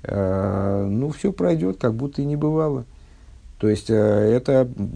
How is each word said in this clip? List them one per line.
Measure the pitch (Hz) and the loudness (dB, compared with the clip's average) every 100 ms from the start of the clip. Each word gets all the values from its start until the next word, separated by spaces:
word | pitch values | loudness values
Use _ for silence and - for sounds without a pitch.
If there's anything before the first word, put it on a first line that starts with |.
э, | - 101 95 95 98 98 98 101 98 | -4 -2 0 0 0 0 0 -2 -2
ну, | 107 143 | -2 -4
всё | 147 202 | -2 -4
пройдёт, | 190 180 160 180 190 | 0 0 0 -2 -2
как | 123 | -2
будто | 110 143 139 | -2 -6 -4
и | |
не | 143 | -4
бывало. | 147 151 156 156 135 117 - - - - - - - | -2 0 0 0 -4 -8 -20 -20 -20 -20 -20 -20 -2
То | 107 | 0
есть, | 104 - | 0 2
э, | |
это, | 110 107 104 104 120 123 135 123 123 98 | 2 4 4 4 2 4 2 2 -2 -6